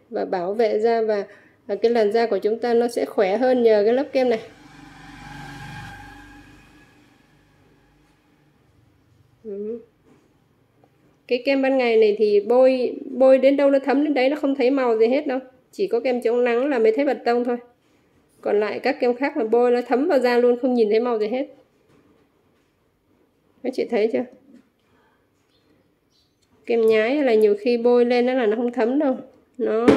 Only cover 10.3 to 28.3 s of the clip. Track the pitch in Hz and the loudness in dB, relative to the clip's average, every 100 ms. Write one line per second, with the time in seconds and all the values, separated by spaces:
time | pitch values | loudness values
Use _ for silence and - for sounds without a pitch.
10.3 | _ _ _ _ _ _ _ _ _ - | _ _ _ _ _ _ _ _ _ -4
11.3 | 254 254 269 262 269 240 220 214 208 208 | -2 0 0 2 0 2 4 4 2 2
12.3 | 208 208 247 262 262 240 - - 247 262 | 2 2 4 4 4 -2 -6 -8 2 4
13.3 | 262 262 285 277 277 277 269 302 277 262 | 6 4 4 2 2 0 0 0 0 0
14.3 | 294 277 277 247 277 247 220 226 269 294 | 0 -2 0 0 0 0 2 2 0 -2
15.3 | 262 262 _ _ - 190 233 262 247 233 | -6 -8 _ _ -6 -4 -2 -2 -2 0
16.3 | 240 247 233 277 262 220 220 285 233 240 | 0 0 0 0 2 2 2 0 -2 -2
17.3 | 240 247 240 - _ _ _ _ _ _ | -2 -2 -6 -8 _ _ _ _ _ _
18.3 | _ 214 208 208 233 240 285 247 240 277 | _ -2 -2 -2 -4 -4 -2 -2 -2 -4
19.3 | 302 220 233 247 240 240 240 311 277 247 | -4 0 2 2 0 0 -2 2 2 2
20.3 | 240 240 240 254 247 214 220 247 226 214 | 2 2 2 0 0 2 2 0 -2 -4
21.3 | 254 294 - _ _ _ _ _ _ _ | -4 -8 -12 _ _ _ _ _ _ _
22.3 | _ _ _ _ _ _ _ _ _ _ | _ _ _ _ _ _ _ _ _ _
23.3 | _ _ _ 254 - - 233 220 262 247 | _ _ _ -10 -6 -4 -2 -2 -2 -8
24.3 | - _ - _ _ _ _ _ _ _ | -12 _ -20 _ _ _ _ _ _ _
25.3 | _ _ _ _ _ _ _ _ _ _ | _ _ _ _ _ _ _ _ _ _
26.3 | _ _ _ - 233 220 220 220 285 269 | _ _ _ -4 0 2 2 2 0 2
27.3 | 220 214 202 254 240 233 247 240 247 247 | 4 2 2 0 0 2 2 2 2 0